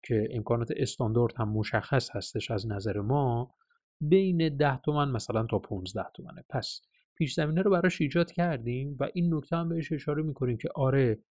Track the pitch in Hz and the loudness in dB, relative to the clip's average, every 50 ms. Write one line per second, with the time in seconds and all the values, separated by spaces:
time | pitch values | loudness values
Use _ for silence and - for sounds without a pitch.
0 | - - 127 107 107 110 - 113 104 - 120 117 117 - - - 143 123 - - | -2 0 0 0 0 0 -4 -6 -2 -2 0 0 0 -4 -2 -4 -2 -4 -2 -2
1 | 131 110 110 120 120 117 - - 117 104 107 107 107 - - 107 - - 147 131 | -2 0 2 2 2 2 0 -2 -2 0 0 -2 -2 0 -2 -2 0 2 0 0
2 | - - - 104 92 - - 110 - - 113 101 101 113 104 98 92 110 95 104 | 0 -2 -8 -8 -8 -4 -6 -6 -4 -2 -4 -4 -2 -4 -6 -4 -4 -2 -2 -2
3 | 101 110 135 147 139 127 120 117 120 - _ _ _ _ _ _ _ _ _ _ | 0 0 0 2 2 2 0 0 -4 -6 _ _ _ _ _ _ _ _ _ _
4 | 151 151 175 190 196 190 180 165 165 160 143 139 147 143 131 127 - - 147 147 | 2 4 6 6 6 4 2 2 2 0 2 2 2 2 2 0 0 0 2 2
5 | 143 139 127 113 - - 113 110 113 113 113 101 - - 107 95 92 90 - 101 | 2 2 0 -4 -2 0 0 0 0 2 0 -2 -2 -2 -6 -6 -6 -6 -6 -6
6 | 90 - _ - - - - - - _ - 131 - - - - _ _ _ _ | -6 -6 _ -14 -16 -14 -16 -18 -14 _ -6 -6 -4 -6 -10 -14 _ _ _ _
7 | _ _ _ _ 160 135 - - 156 147 156 170 196 214 190 175 170 180 - - | _ _ _ _ -2 -2 0 -2 0 0 2 2 4 4 4 4 4 2 2 2
8 | 156 143 135 170 170 - - - 175 175 156 127 113 120 120 127 135 143 143 123 | 0 2 2 2 0 0 0 -2 0 0 0 -2 -4 -4 -4 -4 -4 -6 -4 -4
9 | 139 - - 185 170 175 160 151 143 - 170 170 170 165 165 165 151 - 156 143 | -4 -4 0 0 2 2 2 0 0 -2 -2 -2 0 0 -2 -2 -2 -2 -4 -2
10 | - 151 147 151 156 156 139 - 135 123 120 113 - - - - 135 131 135 139 | -2 -2 -2 0 -2 -2 -2 -2 -2 -2 0 -2 -4 -6 -2 0 2 2 4 4
11 | 131 120 107 104 _ _ | 4 4 2 0 _ _